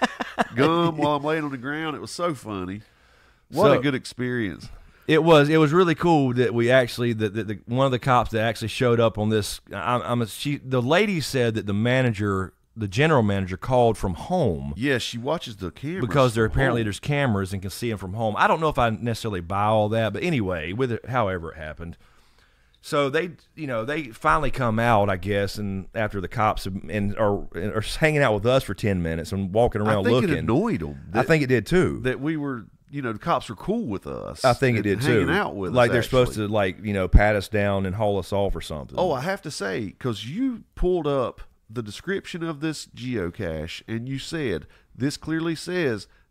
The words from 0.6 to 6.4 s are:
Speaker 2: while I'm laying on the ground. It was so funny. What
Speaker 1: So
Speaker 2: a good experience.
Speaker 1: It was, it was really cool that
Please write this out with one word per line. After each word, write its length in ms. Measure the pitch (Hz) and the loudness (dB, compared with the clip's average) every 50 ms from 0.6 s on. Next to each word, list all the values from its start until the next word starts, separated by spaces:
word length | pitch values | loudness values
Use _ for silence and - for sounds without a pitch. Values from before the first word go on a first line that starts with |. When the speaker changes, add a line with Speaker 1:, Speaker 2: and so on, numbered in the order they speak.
| 139 156 165 170 170 170 160 | 4 4 4 4 2 2 2
Speaker 2:
while 200 | 151 147 147 147 | 2 2 2 2
I'm 80 | 143 139 | 0 0
laying 200 | 151 160 160 151 | -2 -2 -2 -2
on 60 | 147 | -6
the 80 | 135 127 | -6 -8
ground. 360 | 113 139 147 156 160 160 143 | -8 -8 -6 -6 -6 -6 -6
It 60 | 101 | -8
was 100 | 98 - | -10 -10
so 200 | - - 175 175 | -6 -4 -2 -4
funny. 480 | 151 120 - 107 104 95 90 90 95 110 - _ _ _ _ _ _ _ _ _ _ _ _ _ | -4 -4 -8 -8 -6 -6 -6 -6 -8 -10 -12 _ _ _ _ _ _ _ _ _ _ _ _ _
What 140 | 117 147 202 | 0 4 4
Speaker 1:
So 120 | 143 135 123 | 6 6 4
Speaker 2:
a 40 | |
good 120 | 127 147 131 | 2 0 -2
experience. 720 | 123 - - - - 123 123 123 120 110 95 73 - - - - - - - _ _ _ | -2 -6 -10 -8 -6 -4 -4 -2 -2 -2 -2 -4 -8 -12 -16 -18 -20 -20 -20 _ _ _
Speaker 1:
It 160 | - 151 156 | 2 4 4
was, 280 | 156 170 165 147 143 147 | 8 8 8 8 8 6
it 80 | 160 160 | 6 4
was 160 | 156 143 151 | 6 6 6
really 200 | 180 190 170 156 | 4 4 4 2
cool 380 | - - 175 165 151 139 127 | 2 4 4 4 4 4 2
that 220 | 120 123 | 2 2